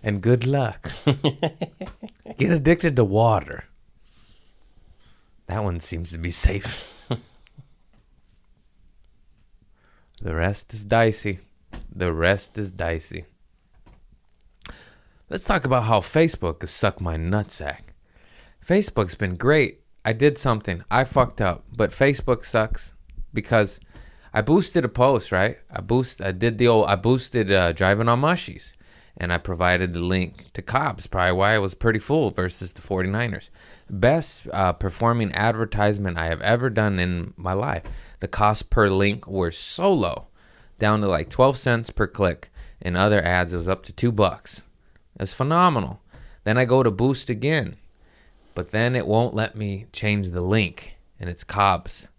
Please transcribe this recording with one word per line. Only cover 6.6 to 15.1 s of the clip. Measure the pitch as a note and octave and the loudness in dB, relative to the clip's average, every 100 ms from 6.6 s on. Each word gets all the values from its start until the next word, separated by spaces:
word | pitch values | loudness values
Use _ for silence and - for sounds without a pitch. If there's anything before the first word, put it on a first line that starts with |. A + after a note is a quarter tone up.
| - - - - - | -8 -12 -16 -20 -10
<laughs> | A#2 - _ _ - - _ _ _ _ _ _ _ _ _ _ _ _ _ _ _ _ _ _ _ _ _ _ _ _ - | -10 -10 _ _ -20 -20 _ _ _ _ _ _ _ _ _ _ _ _ _ _ _ _ _ _ _ _ _ _ _ _ -12
The | F2 D#2+ | -6 -2
rest | F2 G#2 - | -2 -4 -10
is | A2 G#2 | -14 0
dicey. | A2+ A2+ G#2+ G#2 F#2 - _ _ - - | 2 2 0 -6 -8 -14 _ _ -16 -14
The | G2 F2+ | -4 -2
rest | D#2+ E2+ G2 - G#2 | 2 2 2 -2 -10
is | G2+ | -10
dicey. | F#2 E2+ E2 - E2 D#2 _ _ _ _ _ - - - _ _ _ _ _ - - - _ _ | -6 -6 -6 -8 -14 -16 _ _ _ _ _ -20 -20 -20 _ _ _ _ _ -20 -20 -20 _ _